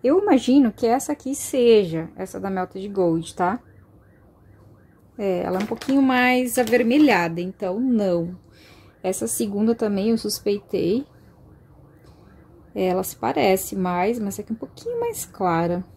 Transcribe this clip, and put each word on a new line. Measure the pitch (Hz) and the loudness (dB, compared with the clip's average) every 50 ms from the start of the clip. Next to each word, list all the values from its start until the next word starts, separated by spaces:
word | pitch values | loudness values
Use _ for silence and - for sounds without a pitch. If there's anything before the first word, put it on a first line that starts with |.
| - | 2
Eu | 247 302 381 | 4 2 2
imagino | 403 415 311 254 - 240 254 285 269 226 | 4 4 2 2 4 4 4 4 4 4
que | 208 - 247 | 2 0 0
essa | 226 233 269 - - | 0 0 0 0 -6
aqui | 294 - - 262 277 | -8 -8 -6 -8 -8
seja | - - - - 262 240 233 226 208 196 165 160 160 160 165 - | -8 -8 -4 0 2 6 6 6 6 4 2 -4 -6 -6 -8 -10
essa | - 190 185 - 190 | -12 -12 -10 -10 -8
da | 190 196 | -6 -4
Melted | 190 185 180 185 - 190 190 208 | -4 -4 -6 -6 -8 -12 -12 -6
Gold, | 196 196 180 170 160 165 165 - - | -2 0 2 2 2 0 -4 -8 -4
tá? | - 180 175 208 247 _ - - - - _ _ - _ _ _ _ _ _ _ _ _ - - _ - - - _ _ _ _ _ _ _ _ | -2 -2 -2 -2 -4 _ -18 -20 -20 -20 _ _ -20 _ _ _ _ _ _ _ _ _ -20 -20 _ -20 -20 -20 _ _ _ _ _ _ _ _
É, | - 208 196 180 175 185 | -4 -2 -2 -2 -2 -2
ela | 190 185 185 | -2 -2 -4
é | 208 | -4
um | |
pouquinho | 220 233 226 - - 269 277 | -4 -6 -8 -2 0 2 2
mais | 269 262 254 247 247 254 254 247 254 247 220 | 4 4 4 4 4 4 2 2 0 0 0
avermelhada, | 254 247 220 233 240 247 226 247 302 302 277 214 175 170 165 165 175 | 0 2 2 2 2 4 4 4 6 6 6 6 4 2 -2 -4 -6
então | 180 185 185 _ 202 185 180 220 | -6 -8 -8 _ -6 -4 -4 -2
não. | 254 262 240 214 208 190 175 170 165 175 180 - _ - - - - - - - - - _ _ - | 0 0 2 2 2 2 0 0 -2 -4 -8 -14 _ -20 -20 -20 -20 -20 -20 -20 -20 -20 _ _ -6
Essa | 185 190 - 220 | -6 -4 -4 -6
segunda | 226 - - 233 202 202 202 214 226 233 | -6 -4 -4 -4 -4 -2 0 0 0 0
também | 233 233 214 202 190 196 226 | 0 -2 -2 -2 0 0 0
eu | 233 | 0
suspeitei. | 220 - 208 - - - 208 202 208 - - - 180 175 170 208 254 285 - - - - - - _ - - - - - _ - - - - - - _ - - - - - - - - - - - - - _ | 0 -2 -6 -8 -4 -2 -2 -4 -4 -6 -6 -4 -2 0 0 0 -2 -2 -8 -18 -20 -20 -20 -20 _ -20 -20 -20 -20 -20 _ -20 -20 -20 -20 -20 -20 _ -20 -20 -20 -20 -20 -20 -20 -20 -20 -20 -20 -20 -12 _
É, | 208 190 | -2 -2
ela | 185 180 185 185 | 0 0 -2 -4
se | - - | -6 -8
parece | - - 233 269 - 233 202 190 190 - - 202 | -6 -6 -4 -2 0 2 2 2 0 -2 -6 -6
mais, | 196 185 180 175 175 180 208 240 | -4 -2 -2 0 0 0 -2 -2
mas | 247 214 202 190 - | -4 -4 -6 -8 -10
é | 208 | -10
que | - | -10
é | 220 | -10
um | |
pouquinho | 220 - - - - - 466 480 466 | -10 -10 -16 -16 -12 -10 -8 -6 -4
mais | 466 480 427 - - | -4 -6 -6 -8 -12
clara. | - - - 196 180 165 165 170 170 175 180 185 - - | -14 -6 -2 -2 0 0 0 0 0 -2 -4 -6 -10 -18